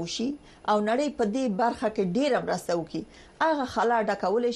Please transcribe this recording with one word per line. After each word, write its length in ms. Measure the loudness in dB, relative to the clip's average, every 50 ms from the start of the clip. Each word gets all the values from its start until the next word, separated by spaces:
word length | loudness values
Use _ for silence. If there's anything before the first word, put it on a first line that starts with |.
وشي 280 | -2 -6 -4 -4 -4 -4 -4 -8 -12 -20 -20 -8 -2 0
او 80 | 2 2 2
نړۍ 240 | 2 0 0 0 -2 0 0
په 60 | -2 0 0
دې 120 | 0 0 0 0 2
برخه 280 | 0 0 0 0 -4 -2
کې 140 | 0 0 -2 0 2
ډېره 200 | 2 2 2 2 0 0
مرسته 280 | -2 -4 -4 -2 -2 -2
وکړي، 280 | -2 -2 -4 -6 -8 -8 -8 -16 -20 -20 -20 -4 0
هغه 240 | 2 2 2 0 -2 -2 0
خلا 240 | 0 2 2 2 2
ډکولی 500 | 2 0 -2 0 0 0 0 2 0 0 -2